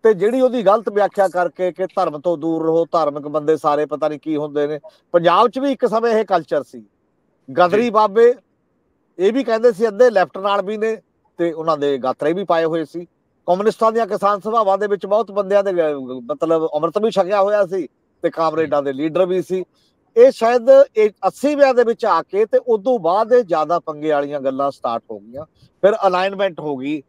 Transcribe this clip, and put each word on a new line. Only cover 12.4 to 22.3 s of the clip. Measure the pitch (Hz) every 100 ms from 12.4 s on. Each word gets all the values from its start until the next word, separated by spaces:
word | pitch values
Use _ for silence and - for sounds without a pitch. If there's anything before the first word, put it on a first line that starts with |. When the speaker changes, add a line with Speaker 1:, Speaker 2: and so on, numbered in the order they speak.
Speaker 1:
ਪਾਏ | 190 165
ਹੋਏ | 165 165
ਸੀ। | 151 170 175 _ _ _ -
ਕਮਿਊਨਿਸਟਾਂ | 180 214 - 226
ਦੀਆਂ | 226 208
ਕਿਸਾਨ | 196 196 202
ਸਭਾਵਾਂ | 202 233 202 196
ਦੇ | 208
ਵਿੱਚ | 202
ਬਹੁਤ | 190 208 220
ਬੰਦਿਆਂ | 196 190 202
ਦੇ, | 196
ਅਹ, | 175 156 143 127 127
ਮਤਲਬ | 120 147 165 165
ਅੰਮ੍ਰਿਤ | 160 147 165 208
ਵੀ | 220
ਛਕਿਆ | 196 180 202
ਹੋਇਆ | 196 208
ਸੀ | 180 185 143 _ _ _
ਤੇ | 165
ਕਾਮਰੇਡਾਂ | 160 160 156 156 147
ਦੇ | 139
ਲੀਡਰ | 135 160 165
ਵੀ | 185 185
ਸੀ। | - 185 - _ _ _ _ 226
ਇਹ | 262
ਸ਼ਾਇਦ | - 233 240 233 269 277 214
ਇਹ | 214 _ 190
ਅੱਸੀ | - 277
ਵਿਆਂ | 285 277
ਦੇ | 240
ਵਿੱਚ | 233 226
ਆ | 214 165
ਕੇ | -